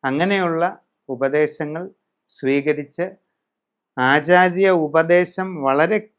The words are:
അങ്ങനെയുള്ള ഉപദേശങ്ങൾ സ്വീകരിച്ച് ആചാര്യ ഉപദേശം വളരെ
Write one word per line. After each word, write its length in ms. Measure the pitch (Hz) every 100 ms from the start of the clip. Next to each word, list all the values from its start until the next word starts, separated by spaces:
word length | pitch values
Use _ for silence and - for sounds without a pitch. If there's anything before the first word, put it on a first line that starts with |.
| 135
അങ്ങനെയുള്ള 540 | 139 185 196 175 165 175 202 _ _ -
ഉപദേശങ്ങൾ 680 | 123 135 151 151 - 151 156 185 _ _ _ _ -
സ്വീകരിച്ച് 680 | 131 139 139 147 143 - 185 - _ _ _ _ _ _ _ -
ആചാര്യ 720 | 127 147 147 180 185 175 190 180 151
ഉപദേശം 640 | 160 165 175 175 - 190 175 135
വളരെ 320 | 139 170 208 214